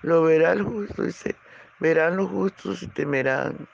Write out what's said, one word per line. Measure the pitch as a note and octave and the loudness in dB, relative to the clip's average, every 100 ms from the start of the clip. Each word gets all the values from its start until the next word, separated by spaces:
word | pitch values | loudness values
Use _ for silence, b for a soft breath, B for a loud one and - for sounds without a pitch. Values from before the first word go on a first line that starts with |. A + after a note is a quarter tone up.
lo | - E3 | 4 4
verá | D#3+ D#3+ E3 | 6 4 4
el | F#3+ | 2
justo, | G3 A3+ G#3 - | -2 -6 -8 -4
dice, | G#1+ - - - B B B _ | -6 -4 -8 -10 B B B _
verán | D#3+ D#3+ D#3+ F#3 | 0 2 2 0
los | F#3+ | -2
justos | G3 F#3+ - - C3+ | -2 -4 -4 -10 -8
y | - | -8
temerán. | - D3 C#3 C3 C3+ C3 - D3+ | -6 -2 0 0 -2 -4 -8 -14